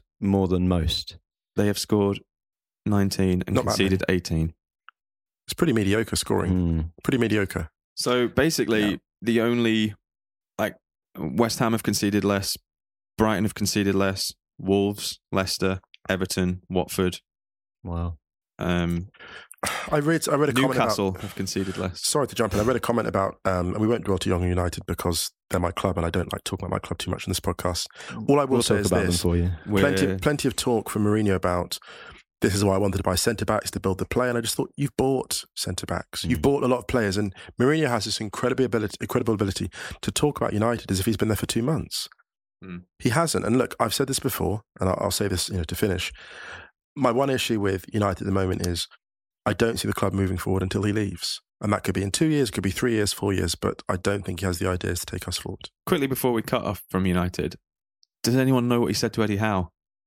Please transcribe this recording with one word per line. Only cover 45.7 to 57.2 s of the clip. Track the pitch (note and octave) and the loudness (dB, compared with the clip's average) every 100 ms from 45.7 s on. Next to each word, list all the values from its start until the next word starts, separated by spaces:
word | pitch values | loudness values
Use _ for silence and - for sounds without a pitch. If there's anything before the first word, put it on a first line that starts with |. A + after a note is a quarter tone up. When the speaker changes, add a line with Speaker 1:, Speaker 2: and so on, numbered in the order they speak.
| - | -2
Speaker 3:
finish. | G#2 F2 - - - - - - - _ _ | 0 0 -4 -8 -18 -16 -16 -16 -18 _ _
My | - B2+ | 0 2
one | A#2 C#3 | 4 2
issue | B2+ - A2 | 0 0 0
with | G2 F#2+ - | 2 -2 -2
United | G#2+ G2+ F#2 | 0 0 0
at | G2+ | 0
the | |
moment | F#2+ F#2+ F#2 F2+ | 0 0 0 -2
is | E2+ - - _ _ _ _ | -2 -6 -12 _ _ _ _
I | - | -4
don't | G#2 A#2 G2 | 2 0 0
see | G#2+ | -2
the | |
club | - G2+ | 0 0
moving | G2 F#2+ F2+ | 2 0 0
forward | - F#2+ | -2 0
until | F#2+ G2+ | 0 0
he | G#2 | 0
leaves. | G#2+ G2+ E2 - - - _ | 0 -2 -4 -8 -8 -14 _
And | G#2 | 0
that | G#2 | 0
could | - | 0
be | F#2 | -2
in | G2 | -2
two | - D#3+ | 2 2
years, | D3 A#2+ | 2 0
could | G#2 | 0
be | G2 | -2
three | - B2+ | 0 0
years, | A2 G2+ | 2 0
four | - G2+ | 0 0
years, | F#2 F2+ | 0 0
but | - G2 - - | 0 -4 -4 -4
I | F#2 | -2
don't | G2+ G2+ | 0 -2
think | G2 F2+ | -4 -4
he | G2 | -2
has | F2 | -2
the | F#2+ | -2
ideas | F2+ F#2+ F2+ | -2 -2 -4
to | - | -6
take | F#2+ - | -8 -6
us | F#2 | -6
forward. | G2 F#2+ - _ - | -8 -10 -16 _ -2
Speaker 2:
Quickly | F3+ C3+ | 0 0
before | C3 B2+ | 0 0
we | A#2 | 0
cut | - B2+ | 0 -2
off | - G2+ - | -2 -6 -4
from | F#2+ F#2 | -2 2
United, | F2+ | 2